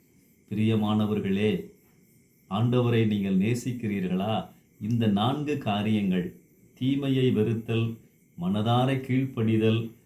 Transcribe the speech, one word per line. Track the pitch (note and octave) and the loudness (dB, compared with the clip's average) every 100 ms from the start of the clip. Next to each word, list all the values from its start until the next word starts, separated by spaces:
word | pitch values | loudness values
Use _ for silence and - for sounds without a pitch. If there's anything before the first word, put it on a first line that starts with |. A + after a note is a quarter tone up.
| _ _ _ _ - | _ _ _ _ -8
பிரியமானவர்களே, | - A2 A2 G#2 G#2+ G#2 G2+ F#2+ G2 G#2+ F2+ - - _ _ _ _ _ _ - | -2 2 2 2 0 0 -2 0 0 0 0 -6 -18 _ _ _ _ _ _ -6
ஆண்டவரை | G2+ A#2+ B2 A#2+ A2+ A2 | -2 2 2 2 2 2
நீங்கள் | G#2 G2 F#2+ | 0 0 2
நேசிக்கிறீர்களா? | G#2 A#2+ C3+ - A2 G2+ F#2 F#2 G#2 G#2+ F2 - _ - | 2 0 -4 -6 -4 -4 -2 -2 -2 -4 -6 -14 _ -10
இந்த | G#2+ A#2+ A2 | -2 0 2
நான்கு | G2 A#2 D3 D3 C#3+ | 2 0 -2 -4 -4
காரியங்கள், | A2+ G2+ G#2+ G#2+ G2 F#2 F2 - - _ - | -2 -2 0 0 2 0 -2 -8 -20 _ -20
தீமையை | - B2+ C#3 C#3 C3 B2+ | -4 -2 0 0 2 2
வெறுத்தல், | - A#2 A2+ A2+ A2+ A2+ A2+ - _ _ - | 2 2 -2 -2 -2 -2 -6 -16 _ _ -6
மனதார | F2+ G#2 A2 A#2+ C3 | -2 0 2 2 2
கீழ்ப்படிதல், | C3+ - B2+ C3 - A2 A2 A2 A2+ A#2 - | -2 -2 -2 -2 0 0 2 2 2 -2 -12